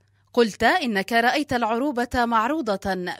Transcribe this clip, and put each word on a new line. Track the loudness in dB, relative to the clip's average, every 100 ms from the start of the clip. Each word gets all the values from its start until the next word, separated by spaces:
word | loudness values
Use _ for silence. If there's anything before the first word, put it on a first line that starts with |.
| _ _ _
قلت | 0 0 2
إنك | 2 2 0 -2 0
رأيت | 2 2 2 0
العروبة | -2 0 0 -2 -2 -2
معروضة | -2 0 2 0 -2 -2 -4 -4 -6 -6 -10